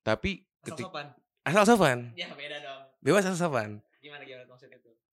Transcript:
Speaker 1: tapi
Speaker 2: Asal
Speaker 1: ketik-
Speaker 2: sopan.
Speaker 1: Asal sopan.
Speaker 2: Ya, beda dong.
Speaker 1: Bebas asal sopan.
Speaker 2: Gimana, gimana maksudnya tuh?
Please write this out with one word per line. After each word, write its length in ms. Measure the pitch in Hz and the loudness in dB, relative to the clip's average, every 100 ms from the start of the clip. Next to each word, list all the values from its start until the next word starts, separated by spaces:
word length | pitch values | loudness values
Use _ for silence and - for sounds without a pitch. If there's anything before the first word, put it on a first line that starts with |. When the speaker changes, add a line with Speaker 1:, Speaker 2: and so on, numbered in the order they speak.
Speaker 1:
tapi 460 | - 110 196 190 _ _ | -2 -2 -2 -8 _ _
Speaker 2:
Asal 60 | 117 | -14
Speaker 1:
ketik- 180 | 113 120 | -10 -10
Speaker 2:
sopan. 200 | 151 143 _ _ _ | -10 -12 _ _ _
Speaker 1:
Asal 200 | 131 196 208 | 0 4 6
sopan. 340 | 233 160 120 120 | 6 6 2 -6
Speaker 2:
Ya, 180 | 117 175 | -12 -12
beda 240 | 143 147 147 | -12 -12 -12
dong. 240 | 143 - - _ | -12 -16 -20 _
Speaker 1:
Bebas 240 | 131 190 185 | 2 2 2
asal 100 | 180 | -2
sopan. 420 | 170 131 107 104 _ _ | -2 -2 -4 -12 _ _
Speaker 2:
Gimana, 240 | 143 147 | -20 -18
gimana 200 | 135 127 123 | -18 -20 -20
maksudnya 320 | 127 131 123 | -20 -20 -20
tuh? 180 | 120 117 _ | _ _ _